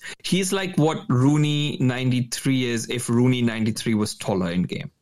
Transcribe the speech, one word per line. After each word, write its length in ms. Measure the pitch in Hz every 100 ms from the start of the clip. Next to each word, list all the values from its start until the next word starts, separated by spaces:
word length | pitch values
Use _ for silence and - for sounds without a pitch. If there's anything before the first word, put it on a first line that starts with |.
| - -
he's 300 | - 175 185
like 260 | 196 185 185
what 260 | 156 156 -
Rooney 680 | 127 135 151 151 147 147 -
ninety-three 840 | 127 123 127 123 120 - 139 131
is 240 | 123 117 113
if 220 | 123 -
Rooney 320 | 120 123 127
ninety-three 520 | 120 113 110 110 -
was 200 | 107 107
taller 360 | - - 98 90
in 120 | 90
game 280 | 87 - - -